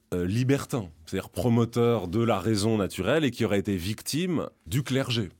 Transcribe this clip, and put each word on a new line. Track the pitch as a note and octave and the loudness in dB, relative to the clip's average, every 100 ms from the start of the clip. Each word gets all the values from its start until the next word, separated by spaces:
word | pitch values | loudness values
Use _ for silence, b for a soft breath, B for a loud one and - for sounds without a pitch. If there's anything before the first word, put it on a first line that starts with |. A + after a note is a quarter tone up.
| - | -6
euh, | F2+ F2+ | -2 0
libertin, | A2+ B2+ C3+ - C3 F2+ - - | 0 2 0 0 -6 -6 -14 -8
c'est-à-dire | F#2+ - | -6 -4
promoteur | - A#2 A#2 A#2 A#2+ A#2+ A2+ F2 | -2 2 4 4 2 2 2 0
de | G#2 | 0
la | A#2 G2+ | 2 2
raison | F#2+ G#2+ G#2+ A2 | 2 2 2 2
naturelle | F#2 - F#2 D3+ C#3+ | 0 -2 0 2 0
et | |
qui | - | 0
aurait | G#2+ G2+ | 0 0
été | G2+ F#2+ | 0 -2
victime | F2+ A2 - C#3+ F#3 C#3+ - _ - | -2 -6 -4 -2 -2 -2 -4 _ -4
du | B2+ | -4
clergé. | - C3 C3 A#2 F2+ - | 0 -2 0 -2 -4 -10